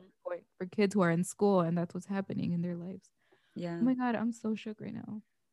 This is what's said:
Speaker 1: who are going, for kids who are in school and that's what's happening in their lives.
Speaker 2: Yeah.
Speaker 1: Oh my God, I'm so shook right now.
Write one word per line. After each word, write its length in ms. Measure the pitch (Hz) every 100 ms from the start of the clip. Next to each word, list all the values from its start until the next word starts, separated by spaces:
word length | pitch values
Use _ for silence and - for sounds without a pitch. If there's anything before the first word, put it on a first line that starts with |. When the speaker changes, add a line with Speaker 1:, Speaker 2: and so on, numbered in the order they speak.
| - _
Speaker 1:
who 60 | 175
are 40 | 175
going, 80 | _ -
for 80 | 185
kids 280 | - 202
who 80 | 202
are 80 | 170
in 120 | 170
school 360 | 180 - 202 185
and 180 | 165 175
that's 160 | 170
what's 120 | 185 -
happening 460 | 196 196 202 -
in 100 | 175
their 140 | 175 170
lives. 340 | 175 190 _ _ _ _ _ -
Speaker 2:
Yeah. 260 | 175 170
Speaker 1:
Oh 20 | 247
my 80 |
God, 200 | 254 247 220
I'm 160 | 226
so 220 | 226 220
shook 260 | 214 220 214
right 140 | -
now. 280 | - - 214 _ _ _